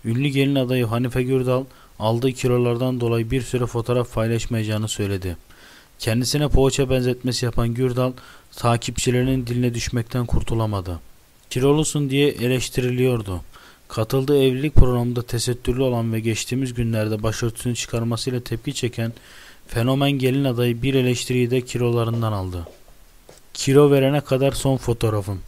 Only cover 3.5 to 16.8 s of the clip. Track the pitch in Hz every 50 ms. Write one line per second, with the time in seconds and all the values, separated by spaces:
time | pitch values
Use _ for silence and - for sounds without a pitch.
3.5 | - 123 123 110 - 117 113 - 123 123 117 - - 117 110 113 117 113 - -
4.5 | 120 113 107 107 107 107 107 110 - - 104 98 101 92 90 92 85 - - -
5.5 | - - - - - - - _ - - - 120 110 120 127 117 - 147 151 139
6.5 | - 135 135 135 - - 135 127 131 127 123 127 123 127 - 127 120 - 123 117
7.5 | - - 117 117 117 120 131 127 120 127 127 127 123 - - - - - - -
8.5 | - - - 120 120 113 - - 120 - - 127 120 123 123 131 131 131 123 120
9.5 | 120 123 123 120 117 117 - - - 120 110 - - 123 120 113 - - - -
10.5 | 117 113 113 107 104 98 87 90 87 80 - - - - _ _ _ _ _ -
11.5 | - 131 127 139 143 156 156 - - 151 143 135 131 139 143 143 - - 113 123
12.5 | 127 127 - - - 135 123 123 123 123 127 131 123 113 104 95 92 85 - -
13.5 | - - - - - _ - - - - 110 - 139 135 135 139 147 143 135 131
14.5 | 127 131 143 151 - - - 127 123 120 120 123 120 120 117 - - 117 - 127
15.5 | 120 - - 127 120 131 135 127 123 117 113 113 113 110 110 113 110 - - -
16.5 | 123 131 135 127 120 123